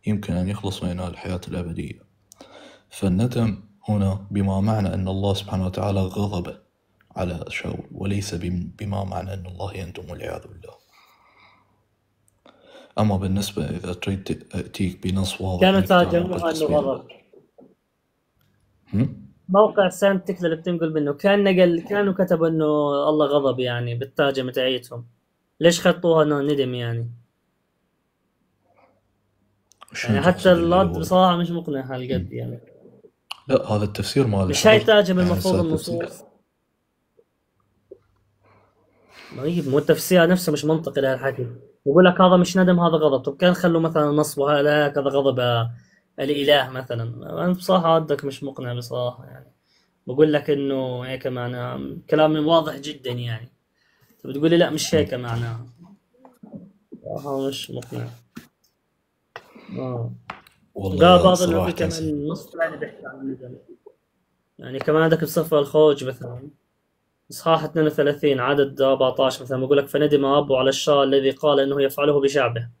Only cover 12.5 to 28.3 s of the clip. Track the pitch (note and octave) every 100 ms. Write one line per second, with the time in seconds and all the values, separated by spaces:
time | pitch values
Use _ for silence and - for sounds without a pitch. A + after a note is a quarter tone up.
12.5 | _ _ - - - G#2+ F#2+ F#2+ G2 G2
13.5 | - D2+ E2 F2+ F2 - G2 - D#2+ -
14.5 | F#2+ - - F#2+ - F#2 F#2+ F#2+ - F#2+
15.5 | F2+ F#3 G3 F#3+ F3+ F3 E3+ - - E3+
16.5 | D#3+ D3 D3 C#3 B2+ - - _ - _
17.5 | _ - _ _ _ _ _ _ _ _
18.5 | _ _ _ _ G2+ C3 - - _ -
19.5 | F#3+ G#3+ G#3 F#3 - G3 F#3+ F3+ F3+ F3
20.5 | D#3+ F3+ F3 E3 D#3 C#3+ C#3+ G3 G3+ G3
21.5 | F#3 F3+ E3+ - G3+ G3+ F#3 F3+ E3 E3
22.5 | D#3+ D3+ D3+ D3 C#3+ D3 D#3 C#3+ D3 C3+
23.5 | B2 B2+ A#2+ A#2+ A#2+ A#2+ - C#3+ C3+ B2+
24.5 | B2+ B2+ B2+ - A#2+ A#2+ _ _ _ _
25.5 | _ E3 F3 F3+ E3+ F3 D#3+ D3+ D3 C#3+
26.5 | C#3+ B2+ B2 A#2+ A#2 A#2 A#2+ _ _ _
27.5 | _ _ _ _ _ _ _ _